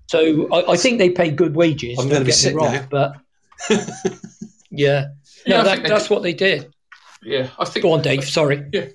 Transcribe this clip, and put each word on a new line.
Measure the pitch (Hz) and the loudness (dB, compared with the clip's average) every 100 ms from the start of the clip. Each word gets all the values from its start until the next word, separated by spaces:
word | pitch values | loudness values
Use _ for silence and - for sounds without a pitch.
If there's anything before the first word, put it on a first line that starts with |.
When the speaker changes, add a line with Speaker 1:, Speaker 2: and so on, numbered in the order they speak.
| - | -2
Speaker 1:
So | 165 160 151 - | 2 2 2 0
I, | - - | 0 2
I | 175 | 2
think | 262 233 | 2 2
they | 180 | 2
pay | 180 170 | 2 0
good | 147 165 147 | 0 0 2
wages, | 170 143 120 123 | 0 0 -4 -4
Speaker 2:
I'm | 135 | 0
Speaker 1:
don't | |
Speaker 2:
gonna | 147 135 | 0 2
be | |
Speaker 1:
get | - | 2
me | |
Speaker 2:
sick | 139 151 | 0 0
Speaker 1:
wrong, | 147 | 0
Speaker 2:
now. | 135 131 | -2 -4
Speaker 1:
but | 143 147 - _ _ _ - - | -2 -2 -6 _ _ _ -10 -2
Speaker 2:
<laughs> | 214 - - - - - - - _ _ | -2 -2 -8 -8 -8 -16 -20 -20 _ _
Speaker 1:
yeah. | 147 143 143 139 - _ - - | 0 2 2 -2 -12 _ -8 0
Speaker 3:
Yeah, | 185 | 2
Speaker 1:
No, | |
Speaker 3:
I | |
Speaker 1:
that, | 202 | 2
Speaker 3:
think | 190 | 0
they | - | 0
Speaker 1:
that's | 208 - | 0 0
Speaker 3:
did. | |
Speaker 1:
what | 202 | -2
they | 175 | -2
did. | - 190 151 - _ _ - _ - | 0 0 0 -4 _ _ -20 _ -20
Speaker 3:
Yeah, | 139 135 127 - | -6 -4 -4 -6
I | 175 | -6
think | 220 | 0
Speaker 1:
Go | 185 | 2
on, | 160 | 2
Dave, | 139 139 | 2 -2
Speaker 3:
I | |
Speaker 1:
sorry. | - 170 147 143 - | -2 0 2 0 -4
Speaker 3:
Yeah, | 196 - | -6 -6